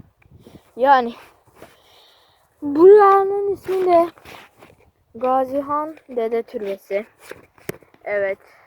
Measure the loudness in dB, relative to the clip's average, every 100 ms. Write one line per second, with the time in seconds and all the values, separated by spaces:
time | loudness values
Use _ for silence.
0 | -20 _ _ -20 -20 -20 _ -4 2 2
1 | 0 -10 -20 _ _ _ -20 _ _ _
2 | _ _ _ _ _ _ -6 4 8 8
3 | 6 2 0 -4 -6 -6 -6 -4 0 2
4 | 0 -6 -20 -20 -20 _ -20 _ _ _
5 | _ -8 -4 -2 -2 -6 -6 -8 -8 -14
6 | -12 -8 -6 -6 -8 -12 -12 -12 -8 -8
7 | -8 _ -20 -20 _ _ -16 -16 _ _
8 | -8 -6 -6 -8 _ _